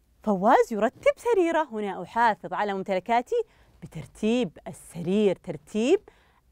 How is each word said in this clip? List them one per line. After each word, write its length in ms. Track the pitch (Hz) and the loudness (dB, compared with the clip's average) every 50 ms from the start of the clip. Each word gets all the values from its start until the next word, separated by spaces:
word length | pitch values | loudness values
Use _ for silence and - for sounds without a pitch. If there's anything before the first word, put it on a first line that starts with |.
| _ _ _ _ - | _ _ _ _ -4
فواز 500 | 220 202 180 185 220 277 494 480 - 233 | -2 -2 2 4 4 4 4 4 2 0
يرتب 400 | 202 208 254 - - - 554 571 | -2 -2 -2 -2 0 0 0 0
سريره. 500 | - - 480 480 403 339 330 330 320 320 262 | 0 0 0 2 2 2 2 0 -2 -2 -4
هنا 320 | 220 214 208 202 180 185 180 | -4 -6 -6 -6 -6 -8 -10
أحافظ 500 | - - 226 240 226 202 - - 170 180 | -6 -2 2 2 2 2 0 -6 -8 -4
على 200 | 170 208 208 196 | -4 -4 -2 -4
ممتلكاتي 720 | 190 190 - 190 185 - - 233 240 254 - 480 480 440 _ _ _ _ _ _ - | -4 -4 -2 -4 -2 0 0 0 0 0 0 -2 -4 -4 _ _ _ _ _ _ -20
بترتيب 760 | - - - 160 131 - - - - 214 226 254 240 165 - - - | -20 -16 -14 -14 -16 -16 -10 -4 -2 0 0 0 -2 -4 -6 -14 -16
السرير، 680 | - 160 - - - - 170 170 170 190 214 214 196 175 | -16 -16 -16 -18 -18 -14 -8 -4 -2 0 2 2 2 0
ترتيب 760 | - - 180 160 147 _ - - 214 226 262 359 440 - - _ _ _ _ _ _ _ - | -2 -6 -12 -12 -12 _ -6 -4 -2 2 2 2 0 0 -4 _ _ _ _ _ _ _ 0